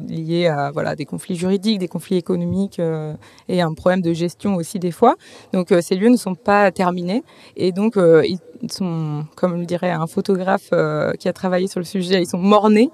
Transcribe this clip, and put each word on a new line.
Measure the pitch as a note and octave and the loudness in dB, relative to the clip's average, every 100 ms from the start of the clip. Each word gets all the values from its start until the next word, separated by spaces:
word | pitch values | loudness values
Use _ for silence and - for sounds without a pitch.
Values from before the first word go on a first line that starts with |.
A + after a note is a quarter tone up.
| D#3+ | -10
liés | E3 D#3+ E3+ F3 | -8 -4 0 0
à, | D3 C#3+ | 0 -2
voilà, | D#3 D#3 | -2 -4
des | D3+ - | -4 -8
conflits | E3+ - F3+ | -10 -8 -4
juridiques, | F#3 G3 G#3 G#3 | 0 0 0 -2
des | F3+ | -4
conflits | F3 - F#3 | -8 -4 -4
économiques, | E3+ F3+ F3 F3+ G3 - | -2 -2 -2 -2 -4 -4
euh, | E3 D#3+ D#3 D3+ - - - | -4 -4 -8 -12 -18 -18 -4
et | F3+ | -2
un | E3+ | -2
problème | D#3+ F#3 F#3 | 0 2 2
de | E3+ | 0
gestion | E3 F3 - G#3 | -2 -4 -4 -4
aussi | F#3 D#3+ G3 | -2 -4 -6
des | F3 | -6
fois. | D#3+ A#3 F4 - - - | 2 4 2 -6 -20 -6
Donc, | F#3 F3 | -4 2
euh, | F3 | 2
ces | - F#3+ | 2 2
lieux | A3 | 4
ne | B3 | 4
sont | G3 F3+ | 0 -4
pas | - G3+ G3+ | 0 4 4
terminés. | - F3+ F3+ F3 A3+ - - - - | 2 -2 -2 -4 -4 -6 -16 -18 -4
Et | F3+ | -2
donc, | F3+ A3 G#3 | 0 0 4
euh, | F3 D#3+ C#3+ F3+ - - | 6 6 4 -2 -10 -14
ils | - | -12
sont, | - F#3 E3 D#3 D3 D3+ | -6 -4 -4 -4 -6 -10
comme | - F3+ F3 | -4 -2 -2
le | E3+ | -4
dirait | F3 F3+ | -4 -2
un | D#3+ E3 | -2 -4
photographe, | - F#3+ F#3 F#3 G3 - | -4 -2 -2 0 -2 0
euh, | E3+ D#3 D3+ - | 0 0 -2 -2
qui | - F3+ | -2 -6
a | |
travaillé | F3 F#3+ F3+ F#3+ | -4 -2 -2 -2
sur | F#3 | -6
le | |
sujet, | E3+ F#3+ F3 F#3+ | -6 -6 -2 -2
ils | F3 | 0
sont | F3+ | 0
mornés. | G3 G#3 G#3+ G#3 C4+ | 4 4 6 4 4